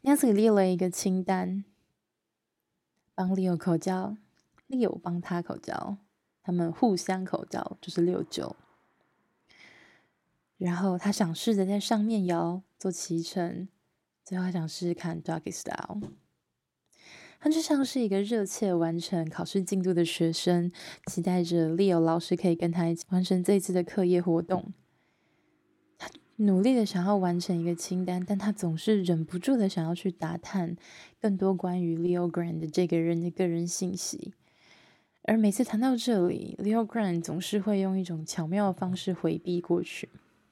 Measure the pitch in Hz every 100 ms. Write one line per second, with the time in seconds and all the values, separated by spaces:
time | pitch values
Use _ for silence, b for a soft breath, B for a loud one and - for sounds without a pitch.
0 | 269 285 247 202 220 208 185 180 180 -
1 | 190 185 180 185 185 196 196 _ _ _
2 | _ _ _ _ _ _ _ _ _ _
3 | _ - 185 190 185 170 185 165 190 185
4 | 202 214 _ _ _ _ - 262 214 -
5 | 175 175 - 175 170 - - - - 202
6 | _ _ _ _ - 175 165 - 240 180
7 | - 185 185 - - - - - 175 170
8 | 175 180 - - 67 - _ _ _ _
9 | _ _ _ _ _ B B B B B
10 | B B _ _ _ - 180 175 190 180
11 | 202 - 170 165 233 202 185 202 - 220
12 | 214 220 180 170 170 185 - - 190 175
13 | - 165 165 185 170 180 190 _ _ _
14 | _ _ - 180 180 175 160 - 175 170
15 | 170 165 170 160 190 - - - - 208
16 | - - _ _ _ _ _ _ _ B
17 | B B B B 302 320 320 285 254 262
18 | 214 196 202 226 196 - 202 175 165 170
19 | - 175 160 - 165 196 180 190 180 175
20 | 170 - 165 165 185 175 180 B B B
21 | - 180 180 180 170 175 160 165 196 170
22 | 165 165 - 175 180 165 170 170 170 165
23 | - 185 180 185 175 202 190 180 175 208
24 | 180 175 175 165 170 185 - - _ _
25 | _ _ _ _ _ _ _ _ _ -
26 | - - _ - 202 185 240 254 202 180
27 | 185 202 180 175 175 170 170 170 - 185
28 | 180 180 180 196 208 202 170 160 220 208
29 | 180 165 160 180 269 247 190 165 160 175
30 | 190 - 160 170 - 196 170 175 B B
31 | B B 214 190 196 185 180 180 170 165
32 | 175 175 175 170 170 160 160 185 175 170
33 | 165 170 175 180 180 170 175 - 180 185
34 | - - - - b b b b b b
35 | b b - 226 208 202 240 214 262 240
36 | 247 202 175 - - - 202 226 220 233
37 | 196 170 165 160 - 208 202 202 190 190
38 | 175 160 156 - 160 202 196 180 185 180
39 | 190 175 165 165 - 175 175 175 - -
40 | - - _ _ _